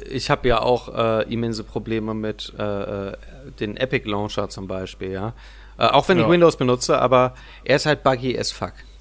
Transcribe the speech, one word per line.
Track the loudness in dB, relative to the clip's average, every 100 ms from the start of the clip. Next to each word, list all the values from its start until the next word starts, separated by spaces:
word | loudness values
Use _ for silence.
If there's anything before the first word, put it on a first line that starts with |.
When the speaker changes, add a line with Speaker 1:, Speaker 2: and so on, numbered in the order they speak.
Speaker 1:
ich | -8 -6 -2
hab | 0 2
ja | 2
auch, | 2 0 -2
äh, | -2 0 0 0
immense | -2 -4 -4
Probleme | -8 -8 -4 -4 -4
mit, | -4 -6 -8 -10 -8
äh, | -4 -4 -4 -6 -8
äh, | -10 -14 -18 -18 -8
den | -8 -4
Epic | -4 -4 -2
Launcher | -4 -4 -4 -6
zum | -8 -8
Beispiel, | -8 -8 -8 -8
ja. | -6 -6 -8 -16 -20 -16 0
Äh, | 4
auch | 4 4
wenn | 4
ich | 4
Speaker 2:
Ja. |
Speaker 1:
Windows | 6 6 6
benutze, | 2 2 2 2
aber | 4 4 4 0 -16 -8
er | 0 2
ist | 2
halt | 2
buggy | 2 0 0 -2
as | -4
fuck. | -6 -8 -10 -20 -20